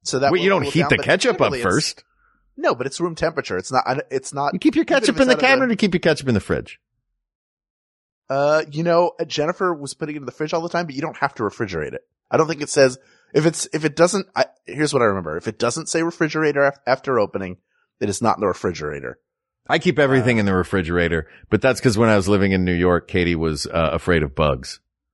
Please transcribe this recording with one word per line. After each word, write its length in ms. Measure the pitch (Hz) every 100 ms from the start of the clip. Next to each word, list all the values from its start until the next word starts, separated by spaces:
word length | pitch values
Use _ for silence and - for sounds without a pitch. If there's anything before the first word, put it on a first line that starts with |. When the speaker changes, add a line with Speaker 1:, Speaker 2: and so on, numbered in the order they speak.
Speaker 1:
So 160 | - 135
that 120 | 139
Speaker 2:
Wait, 60 | 180
Speaker 1:
will 60 |
Speaker 2:
you 60 | 180
don't 120 | 190
Speaker 1:
cool 80 | 135
Speaker 2:
heat 100 | 160
Speaker 1:
down, 80 | 147
Speaker 2:
the 60 | 120
Speaker 1:
but 60 |
Speaker 2:
ketchup 280 | - 180 254
up 60 | -
Speaker 1:
generally 200 | 117 127
it's 40 | 95
Speaker 2:
first? 360 | 101 - - _ _ _ _ _ -
Speaker 1:
No, 180 | 320
but 120 | 120 131
it's 140 | -
room 140 | 175
temperature. 420 | 160 165 151 - 92
It's 140 | -
not, 100 | 127 -
I, 140 | - -
it's 220 | 135 -
not 180 | 143 143
Speaker 2:
You 60 | 185
keep 160 | 311
your 80 | 294
Speaker 1:
even 100 | 320 285
if 40 |
Speaker 2:
ketchup 140 | 226 262
Speaker 1:
it's 60 |
Speaker 2:
in 60 | 262
the 60 |
Speaker 1:
out 40 | 240
of 20 |
Speaker 2:
cabinet 280 | 254 269 254
or 40 | 214
keep 180 | 208
your 60 | 175
ketchup 280 | 175 147 135
in 60 |
the 60 | 107
fridge? 400 | - 71 60 - _ _ _ _ _ _ _ _ _ _ _ _ _ _ -
Speaker 1:
Uh, 340 | 135 143 156 151
you 120 | 147
know, 300 | 170 170 175 -
uh, 40 |
Jennifer 480 | 160 - 151 185 185
was 180 | 160 139
putting 220 | - 151 151
it 40 |
in 40 |
the 80 | 127
fridge 220 | - 156
all 80 | 170
the 60 | 170
time, 180 | 170 175
but 80 |
you 80 | 131
don't 140 | 156 120
have 160 | 139
to 80 | -
refrigerate 500 | 107 - 110 85 71
it. 100 | 62 _ _ -
I 80 | 131
don't 100 | 156
think 140 | 151
it 80 | 143
says, 280 | - 135 127 _ _ _
if 100 | -
it's, 240 | 160 156 -
if 100 | 156
it 100 | 151
doesn't, 320 | 139 175 202 -
I, 120 | - 131 _
here's 280 | - 113 151
what 80 | 135
I 40 | 113
remember. 300 | 98 80 82
If 100 | -
it 100 | 107
doesn't 300 | 117 139 160
say 120 | 165
refrigerator 640 | 165 - 156 156 156 143
af-, 140 | 139 139 -
after 320 | 131 - 123
opening, 400 | 98 98 92 90 _ _ _ -
it 80 | 107
is 140 | 98
not 160 | 113 101
in 20 |
the 60 | 101
refrigerator. 720 | 87 95 78 76 73 62 - _ _ _ _ -
Speaker 2:
I 100 | -
keep 200 | 185 151
everything 400 | 139 131 120 113
Speaker 1:
Uh, 20 |
Speaker 2:
in 60 | 101
the 80 |
refrigerator, 760 | 92 87 98 82 87 85 82 - - -
but 100 | 104
that's 180 | 131 123
'cause 160 | 131 104
when 120 | 113
I 80 | 107
was 120 | 92
living 240 | 101 98
in 120 | 95
New 100 | 90
York, 320 | 87 90 87 -
Katie 300 | 95 87 85
was, 300 | 80 76 -
uh, 240 | 82 80
afraid 300 | 80 - 85
of 120 | 73
bugs. 460 | 69 76 65 65 - _ _ _